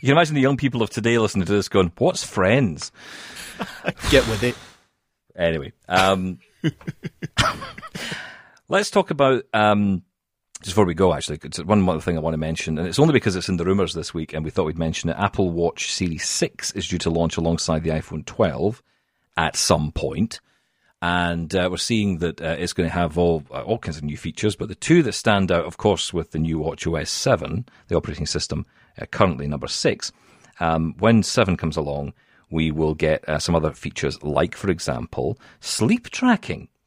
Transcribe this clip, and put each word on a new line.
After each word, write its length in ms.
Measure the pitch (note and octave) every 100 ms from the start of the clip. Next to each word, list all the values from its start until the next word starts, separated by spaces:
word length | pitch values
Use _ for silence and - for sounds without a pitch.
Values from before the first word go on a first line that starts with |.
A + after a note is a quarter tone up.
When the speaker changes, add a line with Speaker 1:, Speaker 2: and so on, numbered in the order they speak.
Speaker 1:
You 80 | B2+
can 80 | D3
imagine 180 | E3 D3+
the 60 |
young 160 | C3+ C3+
people 260 | C#3 A#2+
of 80 | A2
today 260 | - A2 A#2
listening 280 | G#2+ G2 F2
to 60 |
this 140 | G#2 F#2
going, 240 | G#2 F2+ -
"What's 260 | C#3+ F3
Friends?" 680 | - - F#2 A#2+ A#2+ D2 - _ - - - - - -
Speaker 2:
<laughs> 540 | A3 - - - -
Get 160 | C#3 A#2+
with 160 | G#2+
it. 120 | A#2+ A#2 - _ _ _ _ _ _ -
Speaker 1:
Anyway, 380 | E2+ D#2+ C#2 - -
um, 500 | F2+ F#2+ G2 F#2 F2+ _ _
<laughs> 80 | D#3+ - - - - _ - - - - - - D#5 - - - - - - _ _
let's 220 | F3+ G3+
talk 220 | - F#3
about, 320 | D3 C#3 B2 -
um, 500 | A2 G#2+ G#2 G2+ F#2+ - _ _ _ _ -
just 140 | - F#2
before 100 | F#2+
we 80 |
go, 200 | E2 F#2
actually, 260 | D2+ - D#2
it's 160 | D2+ D2
one 240 | D#2+ G#2 F#2
other 140 | E2
thing 160 | E2+ E2
I 40 |
wanna 160 | D#2 D#2+
mention, 400 | D#2 E2 - D#2
and 100 | F2
it's 120 | E2
only 140 | D#3
because 220 | C#3 - F#2
it's 140 | F2
in 80 | F2+
the 80 | F2
rumours 280 | G2 F2+
this 200 | E2+ -
week, 200 | E2+ D#2
and 100 | D#2
we 80 | D#2
thought 140 | E2+ D#2+
we'd 120 | D#2+
mention 320 | E2 - E2+
it. 80 | -
Apple 320 | G2+ - F#2+
Watch 400 | E2+ E2+ - -
Series 360 | - F2+ D#2 -
six 440 | - E3+ _ -
is 160 | G#2 F#2
due 100 | F2+
to 100 | -
launch 280 | E2 E2 -
alongside 460 | E2 E2 - D#2+
the 80 | D#2+
iPhone 340 | D#2 - D#2+ D2
twelve 560 | - F#2+ C2 F2 A#2 _ _ _ _ _ -
at 180 | D#2+ -
some 360 | - E2+ D2+
point. 480 | - E2+ - A3+ - _ _ _ _ _ _ F2
And, 460 | F2 F2 E2+ E2
uh, 140 | F#2+ F2+
we're 80 | F2+
seeing 400 | - A2+ G#2 F2+
that, 240 | E2+ -
uh, 140 | E2 D#2
it's 160 | F2
gonna 160 | - E2+
have 260 | E2+ E2+ D#2
all, 280 | F2 D#2+ C#2+
uh, 100 | C2
all 160 | - A2+
kinds 200 | - D#2
of 60 |
new 140 | D2 D2
features, 380 | E2+ - G#2 G2+
but 140 | F#2+
the 40 |
two 300 | F2+ - E3+
that 100 | C#3
stand 380 | - - G2+ F#2
out, 140 | F2 E2
of 120 | -
course, 340 | G#2+ F#2 -
with 200 | F2 D#2
the 80 | D#2+
new 180 | D#2+ D#2+
watch 300 | D#2 D2 -
O 80 | D#2+
S 160 | -
seven, 560 | - - A2+ D2+ - A#2+ _ _
the 60 | E2+
operating 300 | - E2 D2+
system, 400 | D#2+ - D2+ - _ _ -
uh, 60 | -
currently 420 | - G2 C#2 D2
number 200 | D2 -
six, 440 | - - - - _ _ _ _ -
um, 360 | E2 E2 E2 -
when 240 | G#2+ A2+
seven 360 | F#2+ - G2+ E2+
comes 200 | D#2+ D2+
along, 360 | D2 C#2+ C#2+ - _ _ _
we 220 | D#2+ D#2+
will 240 | D#2 D#2 D2+
get, 280 | D#2 D#2 -
uh, 80 | D2+
some 160 | -
other 180 | E2+ D#2
features, 460 | - D2 - C#2+ -
like, 320 | D2 C#2+ D#2 -
for 160 | G2
example, 640 | E2+ - B1+ - - C2+ - - _
sleep 500 | - - A2 A#3+ -
tracking. 600 | - B3+ A3+ - E2+ - _